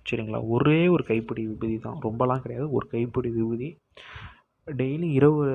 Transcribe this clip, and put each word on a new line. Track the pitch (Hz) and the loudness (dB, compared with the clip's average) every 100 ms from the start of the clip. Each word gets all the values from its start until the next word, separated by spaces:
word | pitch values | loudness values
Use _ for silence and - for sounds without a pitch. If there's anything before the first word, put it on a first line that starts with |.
| - | -6
சரிங்களா? | 117 110 110 113 | -6 -4 -4 0
ஒரே | 120 143 156 175 | 2 6 6 6
ஒரு | 170 - | 4 2
கைப்பிடி | 113 113 113 110 | 0 0 -6 -6
விபூதி | 110 113 110 | -4 -4 -4
தான், | 113 151 | -6 -6
ரொம்பலாம் | 113 113 127 127 | -4 0 0 0
கிடையாது. | 123 120 151 | -4 -8 -4
ஒரு | 127 - | -4 -2
கைப்பிடி | 117 120 123 123 | -4 -2 -2 -2
விபூதி | 117 113 117 135 - _ - - - - - _ _ - | -2 -2 -4 -8 -12 _ -20 -20 -18 -18 -20 _ _ -10
டெய்லி | 135 131 151 175 | -4 -2 -2 0
இரவு | 135 143 151 143 | 4 6 6 2